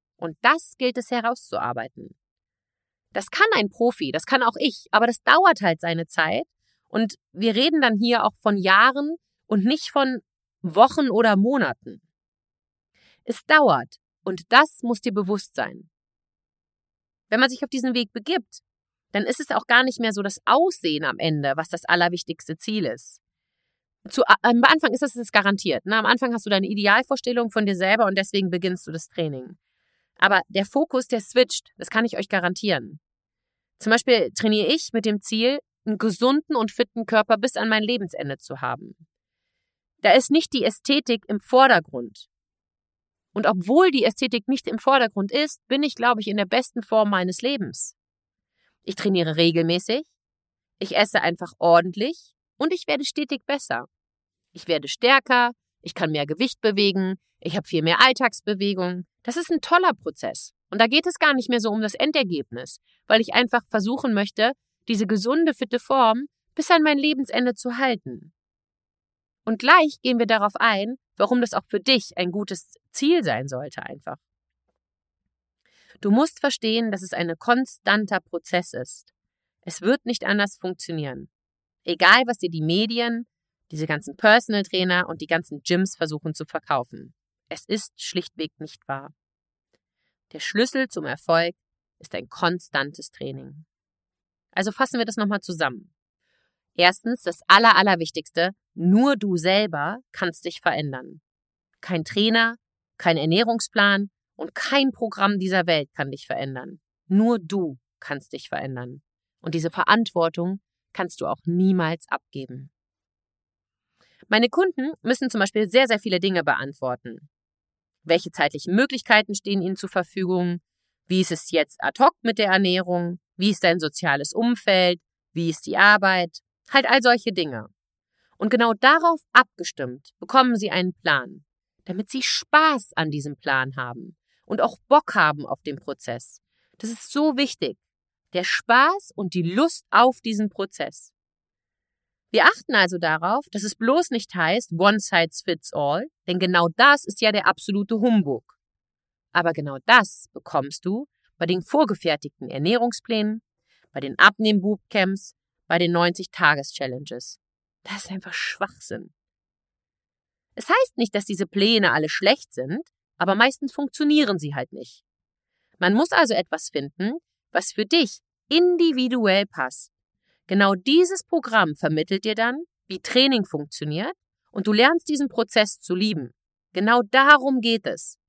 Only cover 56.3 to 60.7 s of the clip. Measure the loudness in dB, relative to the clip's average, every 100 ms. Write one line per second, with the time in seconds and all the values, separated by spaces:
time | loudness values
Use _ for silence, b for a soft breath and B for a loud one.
56.3 | -2 -4 -2 -2 2 2 2 -2 -4 _
57.3 | _ -8 -6 -4 0 2 6 4 4 -2
58.3 | -2 -4 -2 -2 -2 -4 -6 -10 _ -8
59.3 | -4 0 -2 2 2 2 0 -6 -8 -6
60.3 | -6 -8 _ _